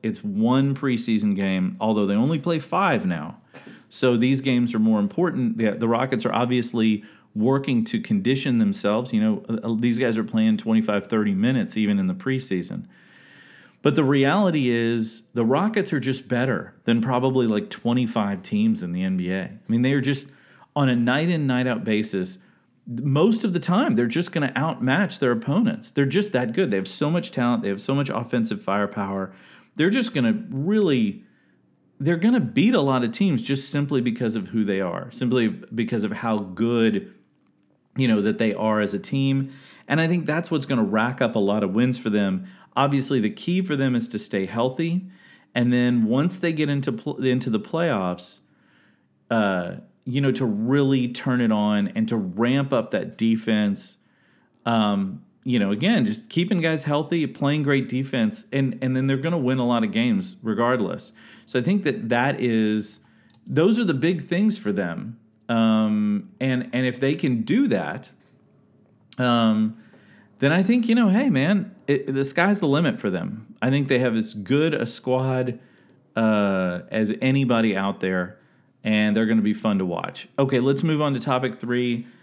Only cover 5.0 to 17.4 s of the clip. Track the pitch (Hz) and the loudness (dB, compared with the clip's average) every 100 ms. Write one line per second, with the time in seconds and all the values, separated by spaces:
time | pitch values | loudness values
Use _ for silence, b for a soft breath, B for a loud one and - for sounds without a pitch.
5 | 101 - 175 131 120 113 110 - 117 117 | 0 0 -2 0 -2 0 0 0 0 0
6 | 131 123 120 113 123 123 117 117 110 104 | 0 -2 0 0 0 0 -2 0 2 0
7 | B B B 107 117 139 139 120 113 113 | B B B -2 0 0 0 -2 0 -4
8 | - 104 107 135 139 120 101 98 101 107 | -2 0 0 0 0 2 2 0 0 0
9 | 123 110 110 104 - 113 113 110 120 117 | 0 0 0 0 -4 -6 -2 -2 0 0
10 | 127 110 110 110 110 107 113 110 107 101 | 0 0 -2 0 2 2 2 2 2 0
11 | - 110 107 95 117 131 95 107 104 101 | 0 0 0 0 0 0 -2 0 0 2
12 | 92 90 - 131 131 92 - 92 - B | 0 -2 -4 -4 -2 -4 -4 -10 -12 B
13 | B B B B B B B B 147 151 | B B B B B B B B 0 2
14 | 135 139 135 185 196 156 123 117 117 117 | 4 4 4 4 2 2 2 2 2 0
15 | 110 - - 120 113 139 208 220 - 151 | -2 -8 -8 -2 2 2 2 0 -2 -2
16 | 127 131 - 123 131 101 - - - 117 | -2 -4 -2 -2 0 -2 -6 -6 0 0
17 | 117 123 131 131 | 2 0 2 2